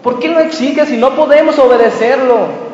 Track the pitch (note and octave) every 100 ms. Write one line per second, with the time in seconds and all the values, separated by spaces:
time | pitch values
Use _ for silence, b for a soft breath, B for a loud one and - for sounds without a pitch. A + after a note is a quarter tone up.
0 | A#3+ A#3+ D#4+ E4 D#4+ C4 B3+ C#4+ D4 A#3+
1 | B3+ C#4 D4+ D4 D#4 D4+ B3+ A#3+ A3+ -
2 | A3+ C4+ C4 A#3+ E3 - -